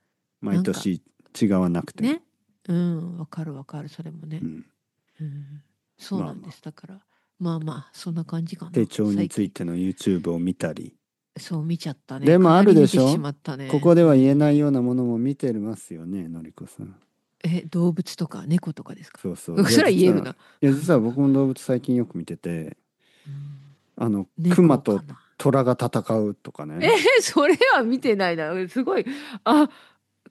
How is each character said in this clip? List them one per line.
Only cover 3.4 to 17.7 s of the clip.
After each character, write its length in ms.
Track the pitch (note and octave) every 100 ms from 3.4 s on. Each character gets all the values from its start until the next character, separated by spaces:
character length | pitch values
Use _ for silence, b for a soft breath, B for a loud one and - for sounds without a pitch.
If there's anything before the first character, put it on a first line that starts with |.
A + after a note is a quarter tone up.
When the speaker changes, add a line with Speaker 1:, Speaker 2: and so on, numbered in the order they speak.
Speaker 2:
る 100 | D#3+
わ 100 | C#3
か 160 | C#3 D3
る、 80 | D#3
そ 120 | -
れ 80 | E3
も 160 | D#3+ D#3
ね。 140 | D#3
Speaker 1:
う 40 | E2+
ん。 200 | D#2+ - _ _ _ _ -
Speaker 2:
う 40 |
ん。 380 | D#3 C#3+ C#3+ D3 _ _ _ _
そ 180 | - G3
う 40 |
な 100 | E2+
ん 100 | -
で 100 | E3+
す。 100 | -
Speaker 1:
ま 80 | E3
あ 0 |
ま 80 | -
あ。 60 | E3
Speaker 2:
だ 0 |
か 0 |
ら、 120 | F#3+ _ _ _ -
ま 160 | F3 E3
あ 40 |
ま 140 | D#3
あ、 160 | D3 -
そ 200 | - F3+
ん 40 | E3
な 80 |
感 220 | D#3+ E3 E3
じ 100 | -
か 80 | -
な。 60 |
Speaker 1:
手 160 | D3 A2
帳 240 | - G#2
に 160 | G2+ F#2+
つ 120 | -
い 100 | G2
て 140 | - E2+
の 80 |
Speaker 2:
最 200 | F2 F#2+
近。 240 | F2+ - F#2
Speaker 1:
YouTube 120 | E2+
を 80 | E2+
見 160 | F2+ F2+
た 160 | F2
り。 220 | D2+ - _ _ _ _ -
Speaker 2:
そ 220 | - E3
う、 60 | D#3
見 120 | E3+
ち 120 | D#3+
ゃ 20 |
っ 60 | C3 _
た 100 | C3+
ね。 80 | C#3
Speaker 1:
で 120 | F3
も 180 | F3+ E3+
あ 80 |
る 100 | G3+
で 140 | D#3+ C#3
し 100 | C3+
ょ？ 40 |
Speaker 2:
か 40 | C3
な 40 |
り 0 |
見 0 |
て 60 | D#3+
し 20 |
ま 100 | C#3+
っ 40 |
た 240 | C#3+ - C3+
ね。 100 | C3+
Speaker 1:
こ 120 | C#3+
こ 120 | E3
で 100 | E3+
は 120 | E3 C3+
言 120 | C3
え 80 | C#3+
な 160 | D3+
い 60 | D3
よ 120 | D3
う 20 |
な 100 | C3+
も 140 | B2 B2+
の 80 |
も 140 | B2 A2+
見 180 | B2+ C#3
て 160 | C3+
ま 240 | A2 G#2 G#2
す 180 | -
よ 120 | E2 E2+
ね、 240 | F#2+ E2
の 120 | E2
り 120 | D#2+
こ 120 | - -
さ 160 | -
ん。 140 | G2 - _ _ _ _
Speaker 2:
え、 200 | E3+ F3
動 220 | D#3+